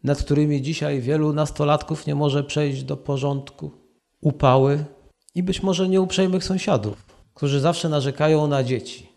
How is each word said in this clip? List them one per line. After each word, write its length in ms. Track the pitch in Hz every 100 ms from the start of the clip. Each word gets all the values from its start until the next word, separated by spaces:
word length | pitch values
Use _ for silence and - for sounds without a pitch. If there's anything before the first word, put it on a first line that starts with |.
nad 160 | 131 143
którymi 380 | - 143 151 143
dzisiaj 400 | 131 160 147 143
wielu 320 | 120 156 151
nastolatków 720 | 147 151 - 147 151 - 156 -
nie 80 | 147
może 280 | 147 139
przejść 400 | 143 - 147 135
do 140 | 131 143
porządku, 760 | - 139 139 139 135 - 151 - _ _ _ _
upały 640 | 156 147 139 131 135 143 151 - _ _ _ -
i 80 |
być 200 | 180 190
może 260 | 190 180 185
nieuprzejmych 540 | 190 185 185 190 185
sąsiadów, 600 | 185 190 - 151 104 98 _ - _
którzy 260 | _ 143 139
zawsze 300 | 143 165 170
narzekają 580 | 151 139 135 151 156 151
na 160 | 143
dzieci. 460 | 127 127 - - -